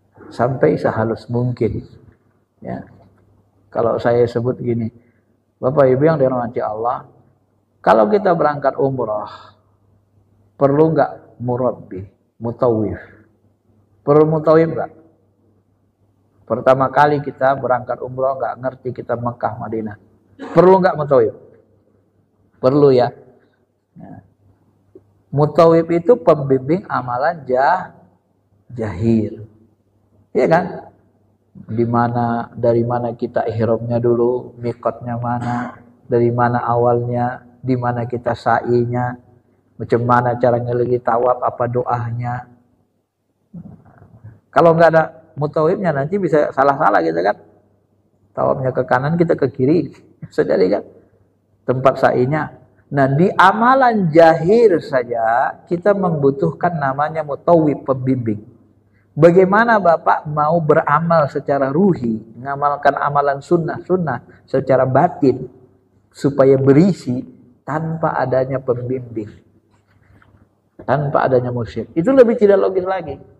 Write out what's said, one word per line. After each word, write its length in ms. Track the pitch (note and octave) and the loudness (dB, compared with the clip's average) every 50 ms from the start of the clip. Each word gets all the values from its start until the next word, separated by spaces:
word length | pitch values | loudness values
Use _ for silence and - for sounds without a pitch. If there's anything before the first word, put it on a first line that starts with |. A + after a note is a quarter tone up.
| _ _ _ - - - | _ _ _ -20 -20 -12
sampai 480 | - - A#2+ B2+ C3 C3 - - D3 | -6 -2 -2 -2 0 0 0 0 0
sehalus 480 | - - B2+ G#2+ A2 A2 A2+ A2 G#2 - - | 0 -2 -2 -2 -2 -2 -2 -4 -6 -8 -6
mungkin. 560 | A#2+ A#2+ B2 B2 B2+ - A#2+ A2 G#2+ B2 C3 - - - - - _ _ _ _ _ _ _ _ _ _ | -4 -4 -2 -2 -2 -2 -2 -4 -4 -6 -10 -14 -18 -20 -20 -20 _ _ _ _ _ _ _ _ _ _
Ya. 240 | - - B1+ - - - - - - _ _ _ _ _ _ _ _ _ _ _ _ _ | -14 -12 -12 -12 -14 -16 -20 -20 -20 _ _ _ _ _ _ _ _ _ _ _ _ _
Kalau 240 | - A#2 A#2 A2+ A#2 | -4 -2 -2 0 0
saya 260 | A#2 - B2 A#2+ A#2+ A#2+ A#2 | 0 0 2 2 2 2 2
sebut 320 | - A#2 A2+ B2+ B2+ - | 0 -2 -2 -4 -4 -4
gini, 320 | C3+ A#2+ A#2 A#2 A2+ A2 - - _ _ _ _ _ _ _ _ _ _ _ _ | -4 -4 -4 -4 -4 -6 -8 -14 _ _ _ _ _ _ _ _ _ _ _ _
Bapak 320 | G#2+ B2+ C#3 D3+ C#3 C3 | -4 0 2 4 4 4
Ibu 120 | B2+ B2+ D3 | 4 4 2
yang 120 | D#3+ D#3+ D3 | 2 2 2
dirahmati 400 | C3+ C3 C3 B2 A#2+ A#2 A#2+ B2 | 0 0 0 -2 -4 -6 -6 -6
Allah, 480 | A#2+ A2 G#2+ A2 A2+ A#2+ C3 C#3+ C#3 - _ _ _ _ _ _ _ _ _ _ _ _ _ _ | -6 -6 -6 -4 -4 -4 -6 -6 -10 -16 _ _ _ _ _ _ _ _ _ _ _ _ _ _
kalau 240 | - F3+ F#3+ A3 - | 0 2 2 4 4
kita 240 | G#3 G#3 G3+ G3+ F#3+ E3+ E3 | 2 2 0 0 0 0 0
berangkat 400 | D3+ D3 D3 C#3 C3+ C3+ C3+ - | 0 -2 -2 -2 -4 -4 -2 0
umroh, 480 | C#3 C3+ C3+ B2+ A#2+ A2 G#2+ G#2 G#2 G#2 - - - - _ _ _ _ _ _ _ _ _ _ _ _ _ _ _ _ _ _ _ _ _ | -2 -2 -2 -4 -4 -4 -6 -6 -8 -10 -14 -18 -20 -20 _ _ _ _ _ _ _ _ _ _ _ _ _ _ _ _ _ _ _ _ _
perlu 400 | - C#3+ C#3 C#3 D3 D#3+ D#3+ D#3+ | 0 0 2 4 4 2 2 2
nggak 480 | C#3+ C3 - - - - - _ - | 0 -2 -2 -4 -10 -20 -20 _ -10
murabbi, 640 | A#2+ B2 B2 A#2+ B2+ A#2+ G2+ - - - - F#2 G2 - _ _ _ _ _ - | -6 -6 -4 -2 -2 -4 -4 -6 -10 -16 -14 -14 -14 -16 _ _ _ _ _ -12
mutawif? 640 | A2+ A#2 A#2 - C3 B2 A2+ A2 G#2+ G2 F#2+ - - - - - _ _ _ _ _ _ _ _ _ _ _ _ _ _ _ _ - | -10 -10 -4 -2 0 0 0 0 -2 -4 -6 -10 -14 -18 -20 -20 _ _ _ _ _ _ _ _ _ _ _ _ _ _ _ _ 0
Perlu 240 | - C#3+ D3+ D#3 D#3 | 2 4 4 4 4
mutawif 400 | D#3+ D#3 D3+ E3 D#3 D#3+ E3 D#3+ | 2 0 2 4 4 4 4 2
nggak? 220 | D#3+ D3+ - - - - _ _ _ _ _ _ _ _ _ _ _ _ _ _ _ _ _ _ _ _ _ _ _ _ _ _ _ _ _ | -2 -6 -8 -10 -12 -18 _ _ _ _ _ _ _ _ _ _ _ _ _ _ _ _ _ _ _ _ _ _ _ _ _ _ _ _ _
Pertama 400 | - A2+ A#2+ A2 C3 C3 C3+ C3+ B2+ - | -6 -6 0 2 2 2 4 2 0 2
kali 240 | D3 D3 D3+ D3 C#3+ | 2 2 2 2 0
kita 400 | D3 C#3 B2+ - C3 C3 C#3 C3+ | -4 -6 -4 -2 0 0 0 0
berangkat 400 | C3 A#2+ B2 A#2+ A#2+ - A#2+ - | -2 -2 -2 -2 -2 -6 -8 -8
umroh, 400 | - B2 B2+ B2+ C3 C3+ C3+ C3 | -10 -10 -6 -4 -2 -2 -2 -4
nggak 160 | B2 A2+ - A#2+ | -6 -8 -8 -8
ngerti 260 | B2 C3 B2 B2+ - B2+ B2 | -8 -10 -10 -8 -10 -10 -10
kita 240 | - A#2+ - A#2+ A#2 | -10 -8 -6 -6 -6
Mekah, 400 | A#2 A#2+ A#2+ - - A2+ G#2+ A#2 | -6 -6 -6 -6 -6 -6 -6 -8
Madinah. 400 | A#2 A2 A2+ A2 G#2+ G#2+ G#2 - _ _ _ _ _ _ _ - - - - | -10 -8 -8 -8 -8 -8 -12 -16 _ _ _ _ _ _ _ -18 -14 0 2
Perlu 240 | E3 F3 F#3 F#3 F3+ | 4 6 6 6 6
nggak 160 | F3+ F3+ - | 4 2 0
mutawif? 400 | D3+ D3+ C#3+ C#3+ B2+ A2+ G#2 - - - - - _ _ _ _ _ _ _ _ _ _ _ _ _ _ _ _ _ _ _ _ _ | -2 -2 2 2 4 4 2 -2 -6 -14 -20 -20 _ _ _ _ _ _ _ _ _ _ _ _ _ _ _ _ _ _ _ _ _
Perlu, 320 | - B2+ C3+ D3 D3 C#3+ | 0 0 4 4 4 4
ya. 240 | C3 B2 A#2+ A#2+ - - - - _ _ _ _ _ _ _ _ _ _ _ _ _ | 4 4 2 0 -4 -10 -18 -20 _ _ _ _ _ _ _ _ _ _ _ _ _
Nah, 240 | - - G2+ - - - _ _ _ _ _ _ _ _ _ _ _ _ _ - - _ _ _ _ _ _ | -20 -20 -20 -20 -20 -20 _ _ _ _ _ _ _ _ _ _ _ _ _ -20 -20 _ _ _ _ _ _
mutawif 560 | - C#3 D3+ D3 - - E3+ E3 E3 E3 E3 E3 E3+ | -2 0 0 2 4 6 6 6 6 4 2 2 -2
itu 240 | E3+ E3+ - B3 A#3+ | 0 2 2 2 4
pembimbing 640 | - F3+ D#3 D3 C#3+ C#3 C3+ C3 B2+ C3+ D#3+ G3 G#3+ - | 4 2 2 2 2 0 0 0 0 -2 -4 -4 -4 -6
amalan 560 | C#3+ B2+ B2+ B2+ A#2+ B2 C#3 D#3+ F3 D#3+ C3+ | -6 -6 -6 -6 -4 -4 -2 -4 -4 -4 -4
jah-, 480 | B2+ B2 B2+ C3+ D3+ F3 F#3 - - - - - _ _ _ _ _ _ _ _ _ _ _ _ - - | -2 0 2 2 2 2 0 -2 -8 -16 -20 -20 _ _ _ _ _ _ _ _ _ _ _ _ -16 -10
jahir. 720 | A#2+ A2+ G#2+ F2+ F2 A2 A2+ A2+ A2 G#2 - - - - - _ _ _ _ _ _ _ _ _ _ _ _ _ _ _ _ - | -8 -8 -6 -6 -2 0 2 2 2 0 -2 -6 -12 -18 -20 _ _ _ _ _ _ _ _ _ _ _ _ _ _ _ _ -2
Iya 120 | G#2+ B2+ - | 0 0 2
kan? 140 | D#3+ E3+ F#3 F#3 - - - - - _ _ _ _ _ _ _ _ _ _ _ _ | 2 0 0 -4 -8 -14 -16 -20 -20 _ _ _ _ _ _ _ _ _ _ _ _
Di 320 | - - - A2+ A2+ A#2+ | -20 -14 -8 -4 -4 -2
mana, 640 | A#2 A#2+ A#2 A#2+ A#2 A#2+ A#2+ A#2+ A#2 A#2 A#2 A#2 - - | -2 0 0 -2 0 -2 -2 -2 -2 -4 -6 -8 -10 -8
dari 280 | A#2+ A#2 A#2+ A#2 A#2+ | -4 0 0 2 2
mana 320 | A#2 A#2+ B2 A#2+ A#2+ A#2 A#2 | 0 -2 -2 -4 -4 -6 -8
kita 320 | - B2 A2+ - - - | -8 -8 -6 -4 -4 -4
ihramnya 560 | A#2+ G#2+ A2+ A2+ A2 A#2 A2+ A#2 A#2 A#2+ A#2 | -4 -4 -2 -2 -2 -2 -2 -2 -4 -4 -2
dulu, 560 | A#2+ A#2+ A#2+ A#2 A#2+ A#2+ B2 B2 B2+ A#2+ - - | 0 0 2 2 2 0 -2 -2 -6 -12 -14 -10
mikotnya 560 | A#2+ A#2+ A#2 - - A#2 A#2 - B2 B2 A#2 A#2 | -8 -8 -8 -6 -6 -6 -6 -6 -8 -10 -8 -6
mana, 600 | B2 A#2+ A#2+ A#2+ A#2 A#2+ B2 A#2+ B2 A#2+ - - - _ _ _ _ | -6 -6 -6 -4 -6 -6 -6 -6 -8 -10 -14 -18 -20 _ _ _ _
dari 280 | - B2 A#2+ A#2+ A#2+ A#2 | -2 0 0 2 2 2
mana 280 | A#2+ A#2+ A#2+ B2 A#2+ A#2+ | 2 0 0 0 -2 -2
awalnya, 800 | A#2 A#2+ A#2+ A#2+ B2 A#2+ A#2+ A#2+ A#2+ A#2+ A#2+ A#2+ B2 B2+ - - - _ _ | -2 0 0 2 2 0 0 -2 -4 -4 -4 -4 -4 -6 -10 -14 -20 _ _
di 160 | - B2+ C3 B2 | -6 -4 -4 -2
mana 280 | A#2+ A#2+ A#2+ A#2+ A#2 A2+ | -2 -4 -4 -4 -6 -6
kita 240 | - A#2+ - A#2+ A#2 | -8 -6 -6 -6 -6
sa'inya, 800 | - - B2 A2+ - - A#2+ A#2+ A#2+ A#2+ A#2+ B2 B2 B2 B2 B2 B2 _ _ _ _ _ _ _ _ _ _ _ - | -4 -2 0 0 0 0 0 0 0 0 0 -2 -4 -4 -6 -6 -10 _ _ _ _ _ _ _ _ _ _ _ -14
macam 220 | A2+ - - A#2 | -4 -2 -2 0
mana 320 | A#2 A#2+ B2 B2 B2 B2 A#2+ | 2 2 2 2 2 0 0
cara 240 | A#2+ - B2 A#2+ A#2+ | 0 0 0 0 0
ngelilit 480 | A#2+ A#2+ B2 B2 A#2+ A#2+ B2 A#2+ - | -2 -4 -4 -2 -2 -2 -2 -2 -2
tawaf, 320 | - A2+ A#2+ B2 B2 B2 - | -2 -2 0 2 0 0 0
apa 240 | C3+ A#2+ - - B2 A#2+ | -2 -6 -4 -4 -4 -4
doanya. 760 | A#2+ B2 B2 - A#2+ A#2+ A#2 A#2+ A#2 A#2+ A#2+ B2 B2 B2 B2 - _ _ _ _ _ _ _ _ _ _ _ _ _ _ _ _ _ _ _ _ - F3 - - - - _ _ _ _ - _ - _ - - - _ _ _ | -4 -4 -4 -4 -4 -6 -6 -6 -8 -8 -8 -8 -8 -10 -12 -14 _ _ _ _ _ _ _ _ _ _ _ _ _ _ _ _ _ _ _ _ -20 -20 -20 -20 -20 -20 _ _ _ _ -20 _ -20 _ -20 -20 -20 _ _ _
Kalau 240 | - C3 D#3+ E3+ D#3+ | 0 4 4 4 6
nggak 160 | E3+ F3 D#3+ D#3+ | 6 6 6 6
ada 80 | D#3+ D#3 - - - - _ _ - | 4 2 0 -4 -16 -20 _ _ -6
mutawifnya, 560 | D3 D3 - E3 D#3 D#3+ G3+ A3+ F#3+ E3+ D3+ | -6 -4 -2 0 0 0 0 0 -2 -2 -2
nanti 240 | C3+ C#3 D#3 F#3 G#3 | -2 -4 -4 -4 -4
bisa 320 | F#3+ D#3 - D3 - - | -2 0 2 2 0 0
salah-salah 520 | - C3+ C3+ C#3 C#3 C#3 D#3 F#3+ G#3 F#3+ E3 | 0 2 2 2 2 2 2 2 2 2 0
gitu 160 | E3 D#3+ E3 | 0 -2 -2
kan. 160 | F3 G3+ G#3 - - _ _ _ _ _ _ _ _ _ _ _ _ _ _ _ _ _ _ | -2 -2 -2 -4 -8 _ _ _ _ _ _ _ _ _ _ _ _ _ _ _ _ _ _
Tawafnya 360 | - C3 C3 C#3 C#3+ C3 B2+ A#2+ | -2 -2 -2 -2 -2 -4 -4 -4
ke 80 | B2+ | -4
kanan, 320 | B2+ - B2 B2+ C3+ D3 E3+ | -2 -2 -2 -2 0 0 0
kita 240 | F3 E3+ E3 D#3+ - | 0 0 0 0 0
ke 80 | - B2+ | -2 -4
kiri. 440 | - - B2+ C3 D#3+ F3 - - - - - | -2 -2 0 2 2 0 0 -4 -8 -18 -20
<laughs> 200 | _ _ _ - | _ _ _ -20
Bisa 160 | - - - | -6 -4 -4
jadi 360 | - - - G3+ F#3 F#3 - - | -2 0 0 0 2 0 0 -2
kan? 180 | - - - - _ _ _ _ _ _ _ _ _ _ _ _ _ - | -6 -8 -18 -20 _ _ _ _ _ _ _ _ _ _ _ _ _ -6
Tempat 320 | B2+ C3 B2 C3+ B2+ - | -2 0 2 2 2 2
sainya. 560 | - B2 B2+ C3 B2+ C3 D3+ D#3 D3+ - - - _ _ _ _ _ _ | 2 2 2 2 0 0 -2 -4 -4 -8 -12 -18 _ _ _ _ _ _
Nah, 160 | C#3+ C#3+ C3+ C3 | -2 0 0 2
di 160 | C#3 C#3+ F3 G3+ - | 2 2 2 2 4
amalan 720 | - F3 F#3+ G3+ G#3+ A3+ B3 C4 C4+ C4 B3 A3+ G#3+ F#3+ D#3+ | 4 4 4 4 4 2 2 4 4 4 2 2 2 0 2
jahir 720 | D3 E3 E3 E3 D#3+ D3+ D#3 E3+ G#3+ A#3+ A#3+ G#3+ F3 D3+ | 6 6 6 6 6 4 2 2 4 4 4 4 4 0
saja 720 | - D3+ C#3+ C3 A#2+ A#2 A#2+ A#2 A2+ A2+ A#2 B2 C#3 E3+ - - - - | -2 -2 -4 -4 -2 -2 -4 -2 0 0 0 0 0 -2 -4 -10 -10 -8
kita 240 | F3+ E3+ - G#3 | -6 -2 0 0
membutuhkan 800 | G3+ G3 F#3 F3+ D#3+ D3 C#3 C#3 C#3 - F3 E3 - - - E3+ | 0 0 0 -2 0 0 0 0 0 0 -2 -4 -2 -2 -4 -4
namanya 480 | E3+ D#3 C#3+ C3+ C3 C#3 D3 D#3 D#3+ D#3+ | -2 -2 -4 -4 -4 -4 -4 -4 -4 -6
mutawwib, 640 | D3+ D3 C#3 - _ - F3 E3 D#3 D3 C3+ - - | -8 -8 -10 -4 _ 2 4 4 4 2 -2 -2 -4
pembimbing. 560 | - C3 C3 B2+ C3 C3 B2+ A#2 A2+ G#2 G#2 - - - _ _ _ _ _ _ _ _ _ _ _ | -4 -4 -2 -2 -2 -2 -2 -2 -4 -6 -8 -10 -16 -20 _ _ _ _ _ _ _ _ _ _ _
Bagaimana 640 | _ D3 D3+ F3 E3+ F3+ F#3 F#3 G3+ G#3+ A#3 A#3+ A3+ | _ 4 6 6 6 6 4 4 4 2 2 2 2
Bapak 480 | G#3+ F#3+ F3 D#3+ E3 - - - - - | 2 2 2 2 2 2 0 -2 -2 -4
mau 320 | D#3 D3+ D3+ D3 D3+ E3 F3 D#3+ | -6 -4 -2 0 0 0 0 2
beramal 640 | D3+ D3 D#3 D3+ - C#3+ D#3 E3 E3+ E3+ E3 D3 C3+ | 2 2 2 2 2 0 0 2 2 2 2 2 0
secara 400 | - D3 C3+ - C#3+ C#3 C#3 C3 | -2 -6 -4 -2 -2 0 -2 0
ruhi, 480 | C#3 D#3+ G3+ G3+ D#3+ A#2+ A#2+ A#2 A2+ A2 - - - A#2+ | 0 2 2 2 2 0 -2 -4 -6 -6 -8 -14 -18 -14
mengamalkan 580 | B2+ C#3 C#3 C#3 C#3+ C#3+ C#3+ C#3+ - C#3 C#3 | -12 -10 -6 -4 -2 -2 -2 0 0 0 0
amalan 480 | - C#3+ D3 C#3+ D3 C#3+ C#3+ C#3 C#3 - | 0 -2 -2 0 0 0 0 -2 -4 -2
sunnah-sunnah 1040 | - F3+ E3+ D#3+ D3 C3+ - - - F3+ F#3 F3 D3+ B2 A#2+ - - - - _ _ | -2 -2 -2 0 -4 -6 -8 -4 -4 -2 -2 -2 -4 -6 -6 -10 -14 -20 -20 _ _
secara 400 | - C3 B2 - C3 B2+ C3 B2+ | -4 -4 0 2 2 2 2 2
batin, 560 | C3 C3+ D#3+ E3+ - - - C3 B2 - - - - _ _ _ _ _ _ _ _ _ _ _ | 2 2 2 0 0 0 0 0 0 0 -4 -14 -18 _ _ _ _ _ _ _ _ _ _ _
supaya 480 | _ - - C#3+ C#3 C#3 C3+ C3+ C#3 | _ -4 -4 -2 2 4 4 4 4
berisi 640 | C3 C3 C3+ C3+ C#3+ F3 G3+ F3 - - - B2 B2+ - - - - _ _ _ _ _ | 4 4 4 4 6 4 4 2 -2 -4 -6 -6 -6 -8 -10 -16 -20 _ _ _ _ _
tanpa 500 | - C#3 D#3 D#3+ D#3+ E3 D#3+ E3 D#3 - | -8 -8 -6 -6 -6 -6 -4 -4 -4 -2
adanya 400 | - C3+ B2+ B2+ C3 C3 C3+ C3+ C3 | -4 -4 -2 -2 -2 -2 -2 -4 -6
pembimbing, 640 | - - A#2 B2 B2 A#2+ C3 B2+ B2 A#2 A2 A2+ G#2 G2+ - - _ _ _ _ _ _ _ _ _ _ _ _ _ _ _ _ _ _ _ _ _ _ _ _ _ _ _ - - - | -4 -4 -6 -4 -6 -6 -8 -8 -10 -12 -12 -12 -12 -12 -16 -20 _ _ _ _ _ _ _ _ _ _ _ _ _ _ _ _ _ _ _ _ _ _ _ _ _ _ _ -12 -6 -4
tanpa 400 | B2 D3 D3 C#3+ D3 C3+ - C3 | -2 -2 -2 -2 -2 -2 0 0
adanya 240 | C3 B2 B2 B2 | 0 0 0 -2
mursyid? 400 | A#2+ A#2+ A2+ - - A#2 A2 - | -4 -6 -8 -8 -8 -10 -12 -6
Itu 220 | - E3 E3 A3 C4+ | -6 -4 -2 2 4
lebih 240 | C4+ B3 A3 A3+ - | 4 4 4 4 4
tidak 160 | G#3 G3+ G3 F#3+ | 4 4 4 4
logis 260 | G3 G3 F#3+ - F3+ F#3 | 2 0 -2 -2 -4 -4
lagi, 320 | F#3+ F#3+ E3 D3 C3+ - - - _ | -4 -6 -8 -10 -12 -14 -16 -20 _